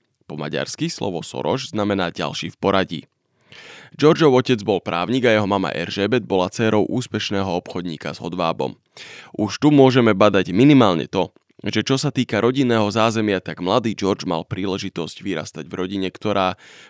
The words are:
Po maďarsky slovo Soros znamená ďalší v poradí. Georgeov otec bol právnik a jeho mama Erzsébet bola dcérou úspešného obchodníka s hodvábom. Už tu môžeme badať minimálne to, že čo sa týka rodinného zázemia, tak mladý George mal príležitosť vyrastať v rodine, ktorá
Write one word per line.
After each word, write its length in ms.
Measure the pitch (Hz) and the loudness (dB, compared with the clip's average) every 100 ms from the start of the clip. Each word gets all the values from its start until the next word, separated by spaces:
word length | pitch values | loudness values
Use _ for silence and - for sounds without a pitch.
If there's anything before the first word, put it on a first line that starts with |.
| _ _ | _ _
Po 160 | - 76 | -14 -10
maďarsky 480 | 76 73 - - 170 | -8 -6 -6 -6 -8
slovo 320 | - 104 85 | -6 -6 -6
Soros 540 | - - 76 123 131 | -8 -6 -4 -4 -4
znamená 400 | 107 104 98 87 | -4 -2 -2 -2
ďalší 400 | - 73 78 80 | -4 -6 -6 -10
v 40 | - | -4
poradí. 400 | 95 95 92 80 - _ _ _ _ - - - - - | 0 0 -2 -6 -14 _ _ _ _ -20 -20 -20 -20 2
Georgeov 420 | 147 160 156 127 | 4 6 6 4
otec 220 | 127 123 | 4 0
bol 160 | 104 95 | 0 -2
právnik 480 | - 85 87 127 123 | -2 -2 -2 0 2
a 80 | 110 | 2
jeho 140 | 101 | 2
mama 240 | 98 90 | 0 0
Erzsébet 500 | - 85 - 101 123 | -4 -6 -2 0 0
bola 240 | 120 95 90 | 0 0 0
dcérou 380 | - 113 107 98 | 0 0 2 2
úspešného 640 | 117 120 107 - 101 95 | -2 -4 -6 -4 -4 -2
obchodníka 640 | 90 - 90 87 78 - | -4 -6 -8 -8 -8 -8
s 100 | 73 | -8
hodvábom. 540 | 87 90 82 78 65 - _ - - - - - | -8 -2 -2 -2 -6 -8 _ -20 -20 -20 -12 -4
Už 240 | 104 - | -4 2
tu 80 | 151 | 6
môžeme 420 | 147 131 127 117 98 | 8 8 6 4 4
badať 380 | 104 98 90 92 | 4 4 2 4
minimálne 540 | 139 143 110 85 60 | 6 8 6 2 -2
to, 240 | - 87 - _ _ - | -2 -4 -6 _ _ -6
že 180 | 113 | -4
čo 160 | 104 135 | -2 -2
sa 140 | 147 | -2
týka 260 | 131 120 110 | -2 -2 0
rodinného 480 | 117 131 127 113 104 | 0 2 2 2 0
zázemia, 560 | 107 110 110 107 95 | 0 0 0 0 -2
tak 160 | - 78 | -4 -6
mladý 380 | 90 113 113 95 | 0 0 0 -2
George 260 | 98 101 | -2 -2
mal 240 | 85 82 - | -2 -6 -6
príležitosť 680 | 95 98 95 98 - 80 - | -6 -4 -6 -6 -8 -10 -10
vyrastať 460 | 95 82 - 76 76 | -8 -6 -8 -12 -12
v 80 | 95 | -8
rodine, 320 | 92 101 92 | -6 -4 -6
ktorá 480 | - 110 98 92 92 - - - | -6 -4 -2 -2 -4 -12 -20 -20